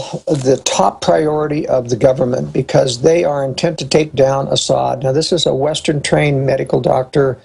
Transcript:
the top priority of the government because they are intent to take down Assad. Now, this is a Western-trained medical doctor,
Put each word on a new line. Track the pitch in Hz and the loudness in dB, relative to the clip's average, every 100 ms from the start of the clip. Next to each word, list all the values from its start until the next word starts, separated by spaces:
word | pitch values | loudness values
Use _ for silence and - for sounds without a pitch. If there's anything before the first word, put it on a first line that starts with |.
| - - - | -6 -8 -4
the | 156 131 127 | -2 2 0
top | - - 190 - | 0 0 0 0
priority | - 170 156 151 151 147 - | 0 2 2 -2 -2 -4 -2
of | 131 120 | -2 -2
the | 117 | 2
government | 135 127 123 123 147 | 2 4 0 -2 -4
because | - 131 147 139 120 | -4 0 2 2 2
they | 147 165 | 2 2
are | 170 143 | 2 -2
intent | 135 127 175 160 | -4 -2 -4 -4
to | 139 | 0
take | 156 156 | 0 0
down | 135 135 135 135 | 2 2 2 -2
Assad. | 123 - 135 131 127 | -2 0 0 0 -2
Now, | 131 | -2
this | 135 156 | 0 0
is | 175 147 | 0 0
a | |
Western-trained | 135 143 156 - 151 - 156 151 139 | 0 -2 -2 -2 -2 0 0 2 0
medical | 135 135 135 135 | 0 -2 0 0
doctor, | 131 131 127 147 139 123 | 2 0 0 0 0 -2